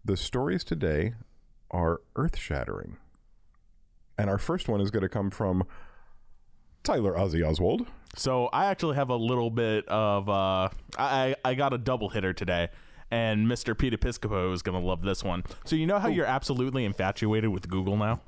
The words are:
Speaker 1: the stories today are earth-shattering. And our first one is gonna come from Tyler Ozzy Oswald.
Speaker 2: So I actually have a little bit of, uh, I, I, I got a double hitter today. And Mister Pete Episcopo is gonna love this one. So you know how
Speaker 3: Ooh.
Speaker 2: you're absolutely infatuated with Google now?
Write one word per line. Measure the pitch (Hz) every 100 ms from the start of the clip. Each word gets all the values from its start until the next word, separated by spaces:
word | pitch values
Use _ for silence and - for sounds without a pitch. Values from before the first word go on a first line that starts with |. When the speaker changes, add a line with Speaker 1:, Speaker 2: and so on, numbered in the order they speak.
Speaker 1:
the | -
stories | 95 - 127 143 185
today | - 156 87 76 98 117 - - - - -
are | 90 82 85 -
earth-shattering. | - 160 - - 71 57 50 50 - - - - - - - - - - - - -
And | 101
our | 101
first | - 175 -
one | 104
is | 101
gonna | 107 95
come | 110 101
from | - 101 92 95 - - - - - - - - - - -
Tyler | - 165 101
Ozzy | 85 98 80
Oswald. | 80 80 90 190 240 - -
Speaker 2:
So | - 135 127 123
I | 139
actually | 196 190 165
have | 139 131
a |
little | 120 113 123 117
bit | 113 113 107 -
of, | 107 107 101 98
uh, |
I, | 98 95 95 95 - - -
I, | 135 135 131 139
I | 131
got | 131 139
a | 120
double | 113 127 101
hitter | 107 95
today. | 92 92 87 85 - - - -
And | 117 113 107 110
Mister | 120 -
Pete | 110 131
Episcopo | 110 127 - 104 101 92
is | 90
gonna | 95 90
love | 90 87
this | 95 95
one. | 98 90 - -
So | -
you | 160 160
know | 202
how | 226
Speaker 3:
Ooh. |
Speaker 2:
you're | 175
absolutely | 147 131 - 127 131 131
infatuated | 107 101 95 - 107 110 110
with | 95 85
Google | 95 92 104
now? | 107 117